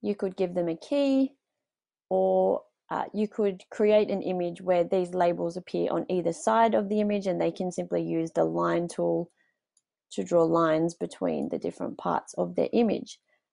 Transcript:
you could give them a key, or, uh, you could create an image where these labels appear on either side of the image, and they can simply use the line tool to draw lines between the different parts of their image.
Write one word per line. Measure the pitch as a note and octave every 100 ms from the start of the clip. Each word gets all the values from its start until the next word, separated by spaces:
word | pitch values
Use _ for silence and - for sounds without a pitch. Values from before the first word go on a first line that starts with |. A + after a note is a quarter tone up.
you | G#3 G3+
could | F#3+
give | F#3 F3+
them | F3+ E3+
a | E3
key, | - C#4+ C#4 C4+ C4+ _ _ _ _ _ _ _ -
or, | F#3 F#3+ F#3 F#3+ G3+ - _ -
uh, | F3 -
you | G#3 G#3
could | - G3+ F#3 -
create | - G#3+ G#3+ G#3
an | G3
image | - F3+ F3 F3
where | F#3 F3+
these | E3+ F#3+ F3
labels | F3+ F3 F3 E3+ F3+
appear | - F3 E3+
on | E3+ -
either | F#3 E3+
side | E3 A3 A3+ A3+
of | G#3+ G3
the | G#3+
image, | G#3 G#3 F#3+
and | E3+
they | E3
can | E3 F#3
simply | F3+ F3 F3
use | E3 E3 E3
the | E3+
line | E3 E3+ E3+ E3+ F3
tool | - E3+ E3 E3+ _ _ _ _ _ _ _ -
to | -
draw | F#3 F3
lines | E3 E3 E3 D#3 E3+
between | - F3 - F3+ D#3 C#2+
the | -
different | E3+ - - -
parts | - - -
of | - F3+ F3+
their | -
image. | A#3 A3+ - - - _ _ _